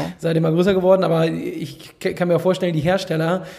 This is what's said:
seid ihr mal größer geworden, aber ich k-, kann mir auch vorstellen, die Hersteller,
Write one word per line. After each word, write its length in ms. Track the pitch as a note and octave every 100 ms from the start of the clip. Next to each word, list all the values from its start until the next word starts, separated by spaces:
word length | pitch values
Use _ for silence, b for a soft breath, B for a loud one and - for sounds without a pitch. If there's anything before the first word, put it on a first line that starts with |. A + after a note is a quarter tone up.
| E3 -
seid 180 | E3 E3
ihr 40 |
mal 100 | D#3+
größer 220 | E3 F#3
geworden, 280 | F#3 F3+ F#3+
aber 240 | E3+ E3 E3
ich 720 | D#3+ - - D3 - - -
k-, 140 | F#3+
kann 160 | E3 F3
mir 80 | E3
auch 40 |
vorstellen, 320 | F#3 F#3 F3+
die 80 | D#3
Hersteller, 640 | D#3+ F#3 - D#3+ D#3 F3+ B